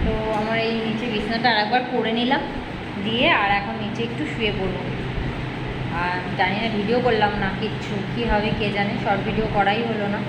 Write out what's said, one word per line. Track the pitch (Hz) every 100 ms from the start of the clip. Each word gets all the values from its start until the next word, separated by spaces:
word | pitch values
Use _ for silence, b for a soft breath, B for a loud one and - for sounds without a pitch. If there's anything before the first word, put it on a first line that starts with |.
তো | 233 220 220 214
আমার | 220 226 226
এই | 226 226
নিচে | 220 240
বিছানাটা | 214 208 226 240
আর | 214
একবার | 208 247 247
করে | 247 220 226
নিলাম, | 247 285 - - - - - - 202
দিয়ে | 226 294 294
আর | 202 202
এখন | 202 226
নিচে | 208 202 226
একটু | - 302
শুয়ে | - 214 196
পড়বো। | 190 190 185 - - - - - - - - - - 160
আর | 180 180 180 -
জানি | 185 202
না | 226 214
ভিডিও | 202 240 247
করলাম | 220 208 208
না | 196 196
কিচ্ছু, | 214 - - 208 196
কী | 240 233
হবে | 208 214 214
কে | 208 202
জানে, | 202 196
শর্ট | 233 196 196
ভিডিও | 208 220 196
করাই | 196 220 233
হলো | 214 202
না। | 208